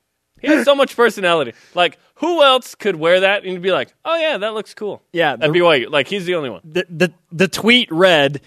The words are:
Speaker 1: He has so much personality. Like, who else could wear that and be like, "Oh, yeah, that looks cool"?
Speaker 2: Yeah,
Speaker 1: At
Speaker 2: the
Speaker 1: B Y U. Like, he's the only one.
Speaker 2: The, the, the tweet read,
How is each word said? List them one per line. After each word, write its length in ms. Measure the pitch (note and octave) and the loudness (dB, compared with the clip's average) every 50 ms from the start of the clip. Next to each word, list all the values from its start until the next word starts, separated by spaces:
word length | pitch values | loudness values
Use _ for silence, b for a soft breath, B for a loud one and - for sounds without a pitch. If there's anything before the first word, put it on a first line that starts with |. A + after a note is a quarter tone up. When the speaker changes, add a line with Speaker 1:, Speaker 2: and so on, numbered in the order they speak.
| _ _ _ _ _ _ _ _ | _ _ _ _ _ _ _ _
Speaker 1:
He 80 | - C#4+ | -2 0
has 160 | D#4 C4+ A#3 | 0 2 4
so 100 | C#4 C#4+ | 2 2
much 220 | C#4 C4+ - - | 2 0 -2 0
personality. 560 | - A#3+ A3+ - G#3 F#3+ F3 E3+ D#3+ C#3 A#2 - b b b | 0 0 0 0 -2 -2 0 0 0 -2 -4 -8 b b b
Like, 260 | b F3 F3 E3 - _ _ _ _ | b -2 -2 -2 -2 _ _ _ _
who 280 | - D4 E4+ F4 D#4+ | -6 -4 -2 2 4
else 320 | C#4+ C4+ B3+ B3+ - - - | 4 4 4 2 -2 -8 -14
could 220 | - - G#3 F3+ | -8 -6 -6 -4
wear 240 | D#3 D#3 E3 F3+ F#3 | -2 0 2 2 4
that 240 | F#3+ F#3+ G3+ G3+ - | 2 2 0 -2 -4
and 180 | F#3+ F#3 F3+ | -6 -8 -6
be 80 | F3 G3 | -4 -2
like, 240 | F3 C#3+ A#2 - _ _ - | -2 -2 -2 -6 _ _ -6
"Oh, 120 | D4+ E4 | -4 -4
yeah, 200 | E4 D#4 D#4+ C4+ | -2 -2 -2 -4
that 160 | F#3+ G3 A3 | -4 -6 -6
looks 220 | G#3+ A3 G3 - - | -8 -8 -10 -12 -12
cool"? 300 | - G#3+ G3+ D3+ - _ _ | -10 -10 -10 -10 -10 _ _
Speaker 2:
Yeah, 220 | - E3 E3 D3 B2+ | -4 -2 -2 -2 0
Speaker 1:
At 60 | A2+ | 0
Speaker 2:
the 100 | D#3 D3+ | 0 0
Speaker 1:
B 120 | D#3+ F3 | 2 4
Y 120 | F3 E3+ D#3 | 4 4 4
U. 120 | C3 A2+ G#2 | 2 0 -2
Like, 200 | D3+ C#3+ C3 - | -2 -2 -2 -2
he's 180 | G3 G3+ E3+ | -4 -6 -4
the 80 | F3 F3+ | -4 -4
only 160 | E3 C#3+ B2 | -4 -6 -8
one. 120 | G2+ - - | -10 -12 -12
Speaker 2:
The, 200 | D#3 D3+ F3+ F3+ - | -10 -8 -8 -8 -6
the, 220 | F3 D3+ F3+ E3+ - _ _ _ | -4 -2 -2 -2 -2 _ _ _
the 160 | E3+ D3+ F#3+ | -4 -2 -2
tweet 460 | E3 - - - A3 B3 B3 A3+ - | -2 -2 -2 2 2 2 2 2 0
read, 480 | E3 E3 F#3+ F#3 E3+ D3+ C#3 C#3 C#3+ C3+ - | 0 2 4 4 6 4 4 2 0 -4 -12